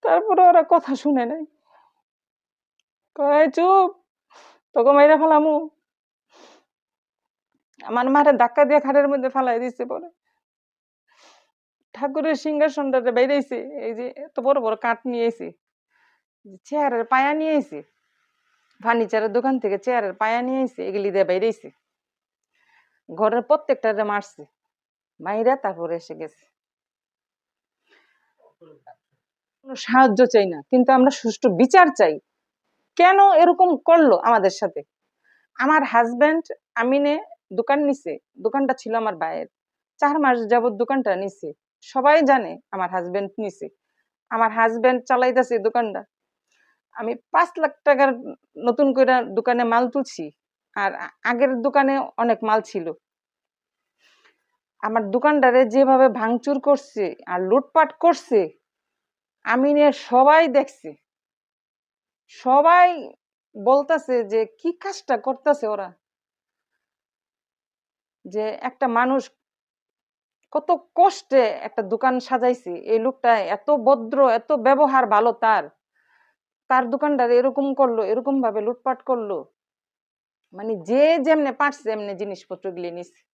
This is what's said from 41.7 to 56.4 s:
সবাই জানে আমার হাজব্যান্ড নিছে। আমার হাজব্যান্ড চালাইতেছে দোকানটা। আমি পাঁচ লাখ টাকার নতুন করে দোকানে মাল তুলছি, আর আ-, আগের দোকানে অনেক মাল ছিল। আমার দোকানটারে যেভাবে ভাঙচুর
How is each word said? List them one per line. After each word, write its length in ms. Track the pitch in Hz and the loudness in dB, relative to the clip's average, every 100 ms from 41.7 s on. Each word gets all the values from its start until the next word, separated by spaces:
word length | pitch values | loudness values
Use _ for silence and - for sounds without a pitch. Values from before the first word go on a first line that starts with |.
| _ | _
সবাই 380 | - 175 262 311 | -8 0 4 4
জানে 380 | 277 262 180 170 _ | 4 2 0 -12 _
আমার 200 | 196 175 | -8 -6
হাজব্যান্ড 400 | 185 175 185 196 196 | -6 -6 -6 -6 -8
নিছে। 300 | 208 - 160 _ _ _ _ _ _ | -10 -10 -18 _ _ _ _ _ _
আমার 200 | 226 226 | -2 -2
হাজব্যান্ড 520 | 220 226 226 240 254 | 2 0 2 0 0
চালাইতেছে 540 | 247 254 254 254 254 233 | -2 0 2 0 0 -2
দোকানটা। 460 | 208 240 220 185 208 _ _ _ _ _ _ _ _ | -2 -2 -4 -8 -16 _ _ _ _ _ _ _ _
আমি 220 | - 220 | -12 -10
পাঁচ 340 | 240 _ 330 339 339 | -10 _ -2 -2 -2
লাখ 140 | 311 - | -6 -2
টাকার 500 | - 269 277 240 294 - _ - | 0 2 2 0 -12 -20 _ -6
নতুন 360 | 240 240 277 | -4 0 0
করে 300 | 262 262 254 | 2 2 2
দোকানে 400 | 226 196 220 240 | 0 -4 -2 -2
মাল 240 | 240 233 247 | 0 0 0
তুলছি, 420 | 277 262 - 151 _ _ _ _ | -4 -8 -10 -16 _ _ _ _
আর 200 | - 196 | -6 -6
আ-, 140 | - - _ | -6 -16 _
আগের 400 | - 240 269 254 | -6 -2 -2 -2
দোকানে 360 | 247 285 269 269 - - | -2 0 0 -2 -6 -4
অনেক 280 | 233 226 | -2 -2
মাল 160 | 220 220 | 0 -2
ছিল। 320 | 214 202 165 151 _ _ _ _ _ _ _ _ _ _ _ _ _ _ _ _ _ _ | -2 -10 -10 -12 _ _ _ _ _ _ _ _ _ _ _ _ _ _ _ _ _ _
আমার 320 | 214 226 208 | -4 -4 -2
দোকানটারে 560 | 240 294 302 262 247 247 | 0 2 4 4 4 2
যেভাবে 420 | 240 269 262 262 | 2 2 4 4
ভাঙচুর 520 | 226 220 240 | 2 -4 -4